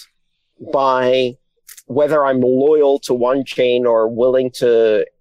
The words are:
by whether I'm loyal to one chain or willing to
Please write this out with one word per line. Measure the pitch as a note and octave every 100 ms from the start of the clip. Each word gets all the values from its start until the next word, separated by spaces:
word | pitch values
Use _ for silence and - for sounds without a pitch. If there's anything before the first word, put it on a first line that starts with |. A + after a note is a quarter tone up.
| - _ _ _ _ _ -
by | C#3 C3+ B2+ B2+ C3 B2+ B2+ _ _ - - -
whether | A#2+ D3 D3+
I'm | C#3 C3
loyal | B2 B2+ C#3 D#3 C#3 C#3
to | -
one | B2 A#2+ C#3
chain | B2+ - B2 B2
or | A#2+ A2+ A2+
willing | A#2 B2+ B2+ B2+
to | - A#2+ A#2 A2+ G#2+ - _